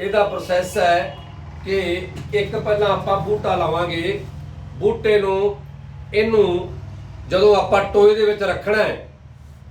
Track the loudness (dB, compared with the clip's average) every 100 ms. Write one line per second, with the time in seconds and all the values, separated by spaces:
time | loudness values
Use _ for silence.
0 | -2 0 0 -2 -2 -2 0 0 2 2
1 | 0 -8 -16 -16 -16 -12 -4 -2 -2 -4
2 | -6 -12 -4 -2 -2 -2 0 2 2 0
3 | 0 -2 0 -2 0 0 0 0 -2 -2
4 | -4 -4 -8 -14 -14 -14 -14 -2 -2 0
5 | 2 2 2 0 0 -2 -12 -18 -18 -16
6 | -4 0 2 4 4 2 -4 -10 -14 -14
7 | -16 -16 -2 4 6 6 4 2 2 6
8 | 6 6 4 2 0 -2 0 2 0 -2
9 | -10 -20 -20 -20 -20 -20 -12